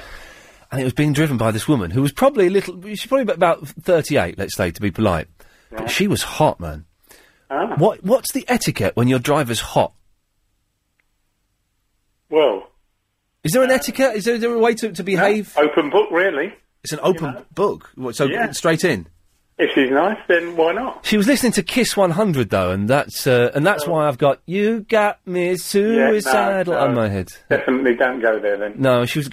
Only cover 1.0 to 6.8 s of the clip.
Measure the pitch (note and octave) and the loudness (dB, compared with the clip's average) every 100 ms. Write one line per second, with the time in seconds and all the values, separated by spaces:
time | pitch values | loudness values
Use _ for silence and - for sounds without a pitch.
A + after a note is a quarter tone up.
1 | D3+ C#3+ D#3+ A#2+ A2+ G#2+ - C#3 F2 A2+ | 0 2 0 0 0 -2 0 0 0 -2
2 | C#3+ - C4+ C4+ F3+ G3 F#3+ F3+ G3 G#3 | -2 2 2 4 2 2 -2 -10 -12 -12
3 | - C4+ G#3 E3 F3+ D#3 C#3+ - F3+ E3+ | -2 -2 0 2 2 0 -6 -8 0 0
4 | C#3+ C#3 F2 F2+ G2 - F#2 E2 G2+ G2 | 2 0 -2 -4 -6 -4 -4 -2 -6 0
5 | G#2+ E2 - _ - _ - A2 A2+ - | 0 0 -4 _ -20 _ -16 -10 -6 -2
6 | G3+ B2 - - D3+ - E2 D2+ | 0 -2 -4 0 0 0 -8 -12